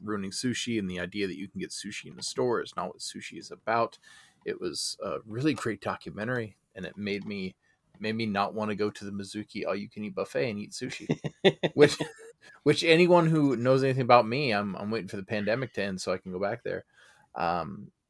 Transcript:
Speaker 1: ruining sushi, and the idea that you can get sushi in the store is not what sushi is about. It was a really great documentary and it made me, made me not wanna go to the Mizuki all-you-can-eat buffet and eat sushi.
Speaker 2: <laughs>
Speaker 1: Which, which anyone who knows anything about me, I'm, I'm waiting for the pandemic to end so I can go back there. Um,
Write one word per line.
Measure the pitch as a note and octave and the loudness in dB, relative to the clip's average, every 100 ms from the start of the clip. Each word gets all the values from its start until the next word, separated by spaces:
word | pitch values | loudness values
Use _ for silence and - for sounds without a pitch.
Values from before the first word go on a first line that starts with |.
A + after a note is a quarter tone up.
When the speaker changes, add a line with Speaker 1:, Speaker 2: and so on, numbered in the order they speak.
Speaker 1:
ruining | G#2 G#2 G2 | -6 -6 -6
sushi, | - B2+ A#2 - A2+ | -4 -4 -2 -2 -2
and | F#2+ | -2
the | F2+ | -4
idea | F2+ G2+ G2 | -6 -4 -4
that | E2+ | -4
you | G2 | -10
can | F#2+ | -8
get | F2+ | -8
sushi | - G2+ - - | -8 -10 -12 -14
in | - | -10
the | |
store | - - B2+ G#2+ | -8 -2 0 0
is | C#2+ - | -4 -6
not | F2 | -8
what | - | -8
sushi | - G2+ - - | -12 -12 -12 -14
is | - | -14
about. | - - A2+ A#2 - - - - _ | -10 -2 0 0 -4 -20 -20 -20 _
It | - F#2 | -8 -6
was | F#2+ - - - | -6 -4 -6 -6
a | G2 C#2 | -6 -6
really | A2 G#2+ D3+ | -6 -2 0
great | B2+ A#2 G#2 | 0 -2 -4
documentary | G#2+ F#2 - F#2 A2 B2+ A2 - _ - | -4 -6 -8 -6 -4 -4 -6 -12 _ -12
and | F2+ | -10
it | - | -6
made | G2+ G2+ G#2+ | -4 -4 -4
me, | G2+ F#2+ - _ _ _ - | -6 -6 -10 _ _ _ -8
made | G#2+ | -4
me | A2 A2+ | -2 0
not | G2+ G2+ | 0 -2
wanna | G2 G#2+ G2+ | -2 -4 -2
go | G#2 | -2
to | - | -4
the | G2+ | -8
Mizuki | G2 F#2+ G#2+ G#2 G#2 - | -8 -8 -10 -8 -6 -4
all-you-can-eat | G2 A2 G#2+ G#2+ | -4 -6 -10 -8
buffet | F#2+ - C#3+ C3 | -6 -4 -2 -2
and | G#2 | -4
eat | G#2 | -8
sushi. | - B2+ - - D#3 D#3 - | -8 -8 -8 -4 -4 -4 2
Speaker 2:
<laughs> | F#3+ - E3 | 2 4 0
Speaker 1:
Which, | C3 D3 - D3+ - - - - - | 6 6 6 -6 -8 -20 -20 -20 0
which | C#3+ D3+ | 2 4
anyone | E3 D#3+ F3 F3 D#3+ | 6 8 8 8 6
who | D#3+ C#3+ A#2 | 6 4 4
knows | B2 C3+ | 4 4
anything | C3+ C3 | 4 2
about | B2 B2 A2 | 8 8 8
me, | C3 C#3+ | 2 2
I'm, | G#2 G#2 F2+ | 2 0 -4
I'm | G#2 | -4
waiting | A2 F#2 | -4 -4
for | G#2 | -8
the | |
pandemic | F#2 G#2+ G2+ A#2 B2+ | -4 -2 0 0 -2
to | - | -4
end | G2+ F#2 | -4 -2
so | - | -2
I | F#2 | -4
can | F#2 | -4
go | F#2 | -4
back | G2 A2+ | -2 -4
there. | G2 F#2 - _ - - _ | -6 -8 -10 _ -20 -20 _
Um, | - E2+ E2+ D#2+ - - _ _ | -2 0 0 -2 -8 -14 _ _